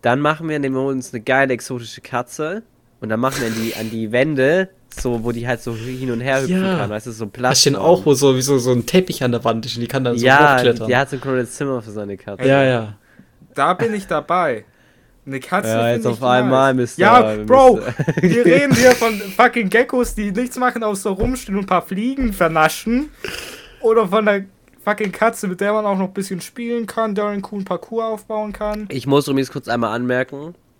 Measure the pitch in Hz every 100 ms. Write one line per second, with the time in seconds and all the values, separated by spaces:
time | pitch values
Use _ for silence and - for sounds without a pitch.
0 | 120 127 147 156 160 151 139 131 139 135
1 | 123 120 107 131 135 123 - 123 113 -
2 | - 120 127 - 156 202 233 _ _ _
3 | 110 110 127 135 117 110 113 110 110 113
4 | 110 120 147 143 131 175 190 _ _ -
5 | 127 117 113 117 120 123 - 113 117 127
6 | 131 117 127 135 135 185 190 180 104 107
7 | 123 110 110 - 123 131 143 139 151 175
8 | 156 135 139 131 131 139 120 123 117 180
9 | 185 - 127 117 120 113 110 117 120 135
10 | 123 120 127 139 147 131 123 113 113 123
11 | 135 131 135 127 120 - 139 127 110 107
12 | 101 98 - 101 127 139 135 120 107 104
13 | _ _ _ _ - - 147 185 233 208
14 | 190 156 - 180 165 113 - _ _ _
15 | _ _ - 135 - 185 151 113 117 117
16 | 113 110 127 127 127 131 135 127 120 -
17 | 190 240 220 214 214 262 262 220 - -
18 | - 143 180 233 240 262 285 262 254 247
19 | 226 208 202 190 240 240 196 226 240 254
20 | 233 - 208 196 247 254 247 240 220 196
21 | 214 190 240 254 - 196 196 180 - 190
22 | 233 269 247 190 170 160 156 - - 240
23 | 302 - - - - - - - 226 226
24 | 190 208 214 202 196 _ _ _ - 208
25 | 208 - 220 226 196 180 202 214 208 190
26 | 190 190 196 180 - - 233 233 226 -
27 | 220 202 208 202 196 202 190 175 - 226
28 | 226 214 - 214 208 202 208 208 208 135
29 | 135 139 143 135 135 143 120 120 113 117
30 | 123 123 131 139 156 180 _